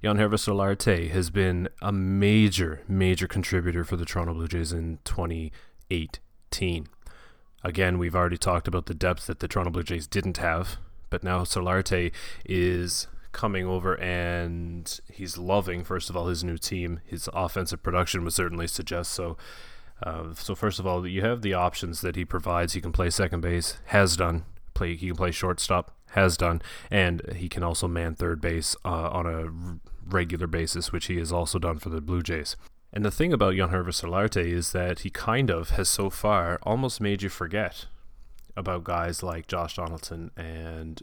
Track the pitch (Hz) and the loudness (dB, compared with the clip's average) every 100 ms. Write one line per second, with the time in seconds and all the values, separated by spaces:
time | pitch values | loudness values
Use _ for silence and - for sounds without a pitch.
0 | 104 104 104 107 - 101 98 101 - 90 | 4 4 6 4 2 2 2 4 4 4
1 | 82 90 87 95 92 90 90 - 98 101 | 2 0 2 4 4 2 -2 -2 0 2
2 | 95 98 101 107 104 92 82 78 - 95 | 2 6 8 8 8 6 0 -2 0 4
3 | 92 90 92 101 - 92 85 85 82 87 | 6 4 2 0 2 2 2 0 0 -2
4 | 85 90 85 82 82 87 80 87 82 80 | -2 -2 -2 -2 -2 -2 -2 -2 -4 -6
5 | - - 85 82 78 - - - - 87 | -2 -2 0 -2 -6 -10 -18 -20 -4 -4
6 | 78 - - - - - 90 82 76 - | -4 -10 -16 -20 -8 -2 0 -2 -6 -16
7 | - - - - - - 90 90 92 90 | -18 -18 -20 -20 -20 -6 -4 2 4 4
8 | 85 90 87 87 - 87 - 87 - 85 | 2 4 2 2 2 2 2 -2 -2 0
9 | 92 87 - 85 85 101 87 85 82 82 | 2 2 -4 -6 -2 0 0 -2 -2 -4
10 | - 98 92 85 85 82 90 - - - | -2 -2 0 0 0 2 -2 -6 -10 -12
11 | - 92 92 90 87 101 90 92 95 90 | -4 -2 2 0 2 0 2 2 4 2
12 | 85 80 - - - 92 90 90 87 - | 2 -2 -8 -8 0 2 4 2 0 -2
13 | - - - - 110 95 92 92 92 92 | -4 -10 -8 -2 0 0 0 0 0 0
14 | 90 90 87 87 85 85 85 85 82 - | 0 0 0 0 -2 -4 -4 -6 -8 -10
15 | - - 92 85 87 101 92 87 85 92 | -12 -10 -10 -6 2 2 2 -4 -4 -4
16 | - 90 90 85 90 82 - 92 87 82 | -2 -2 0 0 -2 -4 -4 -2 -2 -4
17 | - 87 - 85 87 98 90 82 - 87 | -6 -8 -4 -2 -2 -2 -4 -4 0 2
18 | 87 95 85 90 87 85 85 - 80 87 | 2 0 0 0 0 -2 -4 -4 -4 -4
19 | 85 - 87 82 - - - - - - | -4 -4 -4 -6 -12 -16 -14 -14 -16 -10
20 | 90 82 80 82 - 95 107 95 90 90 | -6 -6 -8 -8 -6 0 0 0 0 0
21 | 90 95 110 120 107 90 87 - 87 82 | 0 0 0 0 0 2 2 0 -6 -2
22 | 92 87 85 90 90 87 85 95 87 80 | -2 -2 -2 -2 0 0 0 -2 0 2
23 | 90 82 92 87 85 87 82 - - 104 | 2 2 2 2 0 0 0 -6 2 6
24 | 95 82 85 85 - - - - 87 85 | 6 4 2 0 -4 -12 -4 -2 -2 -2
25 | 92 85 90 82 92 87 - 90 - - | -4 0 0 0 -2 0 2 2 0 -14
26 | - - 92 80 87 82 - - - 104 | -2 4 6 6 2 2 -2 -12 0 4
27 | 90 85 - 87 85 - 85 82 95 85 | 4 2 -4 -6 -6 -2 -2 0 0 0
28 | 85 80 87 82 87 82 - - 87 85 | -2 0 -2 0 0 -2 -2 -4 -2 -2
29 | 82 90 85 82 82 82 87 82 - - | -2 -2 -2 -2 -4 -6 -8 -8 -10 -10
30 | - 92 85 87 85 82 80 85 82 85 | -2 0 0 -2 -2 0 -2 -2 -2 -4
31 | - 87 80 87 82 92 87 80 82 80 | -2 -2 0 0 0 0 0 -2 -4 -6
32 | 76 87 85 80 73 - - - - 104 | -2 -2 0 -4 -4 -10 -14 -20 -8 0
33 | 104 - 170 135 101 95 92 92 87 - | 0 2 2 6 4 4 4 2 0 -2
34 | 87 90 107 101 85 87 82 92 90 87 | 0 2 2 2 2 0 0 0 0 -2
35 | 90 - - 117 127 82 85 - 92 - | -6 -4 0 2 4 2 2 2 2 2
36 | 98 - 107 101 85 87 - 117 131 - | 0 2 4 4 2 0 0 0 0 0
37 | 104 101 98 - 95 104 92 - - - | 0 0 -2 -4 -4 -2 -2 -4 -12 -12
38 | - - - - - - 92 87 85 85 | -14 -16 -16 -16 -10 -6 -2 -2 -2 0
39 | 85 85 90 82 - 87 82 - 85 82 | 0 -2 -4 -6 -4 -4 -4 -4 -6 -8
40 | - 85 82 - 82 82 82 80 80 80 | -10 -10 -10 -10 -10 -8 -8 -8 -10 -12